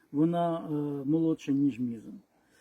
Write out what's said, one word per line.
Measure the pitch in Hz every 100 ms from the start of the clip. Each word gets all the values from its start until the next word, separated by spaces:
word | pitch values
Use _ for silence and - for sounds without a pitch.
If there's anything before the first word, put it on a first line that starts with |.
| -
вона, | 143 165 170 170 165
е, | 156 147 147 143 135
молодша, | 160 165 156 -
ніж | 139 143 113
Мізен. | 120 113 - 98 _ _ _ _